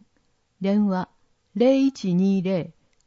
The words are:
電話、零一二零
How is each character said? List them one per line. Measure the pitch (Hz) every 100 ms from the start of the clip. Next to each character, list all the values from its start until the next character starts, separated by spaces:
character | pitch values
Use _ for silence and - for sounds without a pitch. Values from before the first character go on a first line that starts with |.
| - _ _ _ _ _
電 | 190 202 208
話、 | 185 175 _ _ _ _ 202
零 | 247 269 269
一 | 262 190
二 | 175 196 190
零 | 180 190 160 - _ _